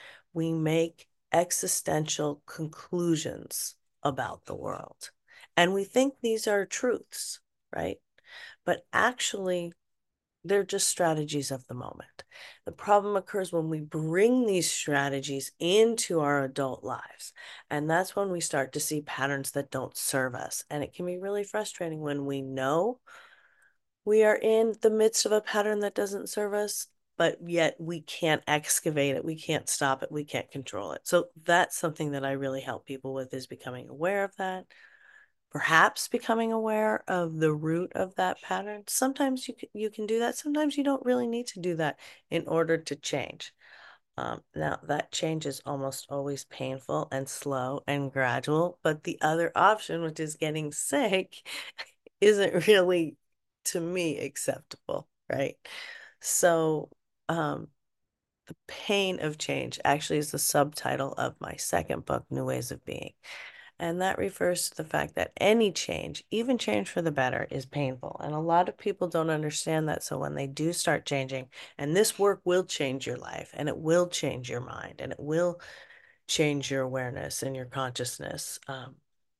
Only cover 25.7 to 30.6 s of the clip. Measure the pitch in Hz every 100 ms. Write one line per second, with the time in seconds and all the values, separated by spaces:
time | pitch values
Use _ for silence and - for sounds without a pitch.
25.7 | 208 202 202 202 196 - - 208 208 208
26.7 | - - _ _ - 165 - 175 170 160
27.7 | - 160 170 - - 160 151 - 151 151
28.7 | - 170 151 139 131 160 160 - 151 -
29.7 | - 139 135 - 151 147 123 - 143